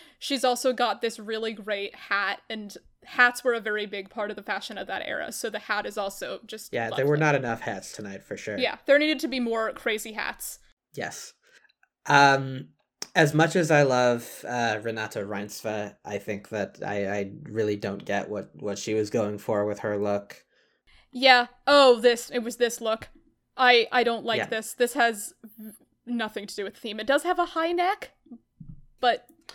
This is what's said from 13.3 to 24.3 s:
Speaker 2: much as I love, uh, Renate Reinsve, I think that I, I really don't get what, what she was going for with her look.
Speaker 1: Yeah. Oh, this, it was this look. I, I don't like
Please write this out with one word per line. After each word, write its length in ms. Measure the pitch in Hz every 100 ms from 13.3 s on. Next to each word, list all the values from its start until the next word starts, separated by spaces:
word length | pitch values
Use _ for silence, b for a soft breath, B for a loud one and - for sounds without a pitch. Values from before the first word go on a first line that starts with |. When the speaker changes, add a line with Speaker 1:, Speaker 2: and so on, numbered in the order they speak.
Speaker 2:
much 220 | 151 160
as 160 | 185 160
I 120 | 147
love, 600 | 135 123 123 120 - - -
uh, 300 | 123 117 107
Renate 440 | 113 113 110 113
Reinsve, 680 | 101 101 104 - 110 107 104 -
I 140 | - 101
think 320 | - 101 -
that 300 | 107 98 -
I, 220 | 101 101 98
I 240 | 101 98 101
really 340 | - 110 107 101
don't 260 | 104 101
get 260 | 101 101 -
what, 220 | 104 98
what 220 | - 107 98
she 160 | -
was 160 | 107 107
going 280 | 120 104 104
for 280 | - 104
with 140 | 104 101
her 180 | 107 104
look. 460 | 104 101 - - _ _ _ _ _ _ _
Speaker 1:
Yeah. 360 | 254 262 247 240 _
Oh, 340 | - 285 269 233
this, 280 | 240 233 -
it 100 | 247
was 180 | 226 -
this 240 | 233 233
look. 260 | 226 220 - - _ _ _
I, 320 | - 247 240 -
I 120 | 247
don't 220 | 233 226
like 140 | 226